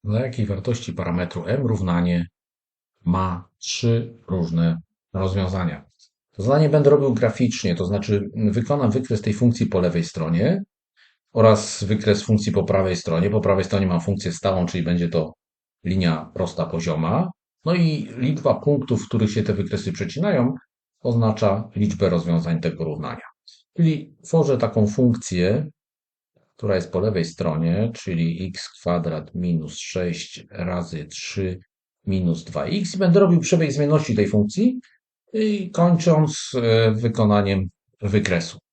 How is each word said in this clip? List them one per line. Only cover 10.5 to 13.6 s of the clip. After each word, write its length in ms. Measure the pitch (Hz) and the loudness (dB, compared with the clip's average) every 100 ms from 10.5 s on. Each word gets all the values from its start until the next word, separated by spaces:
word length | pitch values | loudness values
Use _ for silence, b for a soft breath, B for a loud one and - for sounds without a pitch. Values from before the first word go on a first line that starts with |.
| 196 196 _ _ _ b b _ | 0 -4 _ _ _ b b _
oraz 500 | 113 110 107 - - | 4 6 6 0 -8
wykres 400 | 98 107 - 101 | -2 -2 2 0
funkcji 280 | - 107 - | 2 0 2
po 120 | 87 | -2
prawej 320 | - 98 92 87 | 0 0 0 -2
stronie. 340 | - 82 98 | -2 0 0
Po 120 | 107 | 0
prawej 220 | 101 98 | 2 0